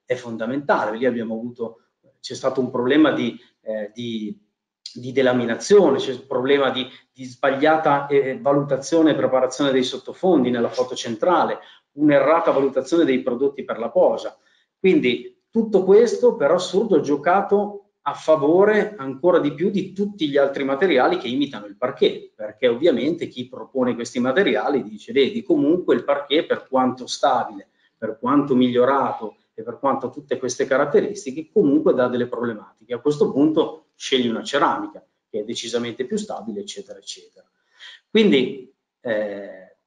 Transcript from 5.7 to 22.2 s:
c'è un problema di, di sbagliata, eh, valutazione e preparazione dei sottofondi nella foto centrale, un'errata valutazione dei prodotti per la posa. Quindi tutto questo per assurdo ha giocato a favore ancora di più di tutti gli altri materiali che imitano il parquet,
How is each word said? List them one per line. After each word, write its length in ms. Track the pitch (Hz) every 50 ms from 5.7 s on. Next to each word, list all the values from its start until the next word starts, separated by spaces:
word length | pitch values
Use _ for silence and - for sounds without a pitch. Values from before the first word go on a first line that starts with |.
| 202 208 185 151 127 -
c'è 160 | - 139 127
un 140 | 120 - -
problema 420 | - 123 123 135 143 143 139 127
di, 160 | 117 127 123 - - - _ _
di 120 | _ _ 131
sbagliata, 840 | 127 - _ - 139 135 131 143 156 160 156 156 156 143 143 143 143
eh, 300 | 143 139 131 131 131 113
valutazione 680 | 117 139 143 147 139 - 139 - - - 165 165 160 156
e 40 | 135
preparazione 560 | - 131 120 131 131 127 127 - - 147 139
dei 120 | 127 131 127
sottofondi 680 | 127 - 123 - - 117 - - 190 180 147 123 123
nella 200 | 120 120 117 123
foto 260 | - - 123 - 123
centrale, 640 | - - 123 117 107 - 175 175 156 117 113 107 - - - - _ _ _ _
un'errata 580 | 143 151 147 143 139 131 139 160 165 165 165
valutazione 520 | 139 135 139 135 131 131 127 - 170 170 160
dei 180 | 135 131 127
prodotti 420 | - 127 120 117 139 139 - - 120
per 140 | - 113 107
la 100 | 117 113
posa. 480 | - 180 170 135 110 - 104 104 - _ _ _ _ _ _ _ _ _
Quindi 600 | - 190 180 151 123 123 120 - - - - _ _ _
tutto 340 | _ 226 208 - - 185 185
questo 520 | 185 196 214 240 220 - - - 240 202
per 160 | 147 143 139
assurdo 460 | 170 175 - - - 196 233 220 190 147
ha 40 |
giocato 880 | 123 135 147 143 - 175 180 196 196 - 202 202 202 202 - - - _ _ _ _
a 100 | 143 139
favore 840 | - - - 156 151 143 147 165 185 202 208 214 208 196 - - -
ancora 420 | 135 135 131 - - 180 175 160
di 140 | 143 147 -
più 160 | 147 175 208
di 240 | 202 185 - - -
tutti 360 | - 208 202 - - 156 143
gli 80 | 139 143
altri 260 | 143 131 - - 139
materiali 540 | 135 139 135 190 185 156 123 127 123 - -
che 100 | - 117
imitano 400 | 123 139 147 - - 107 101 101
il 80 | -
parquet, 560 | _ - 127 135 - 202 - - -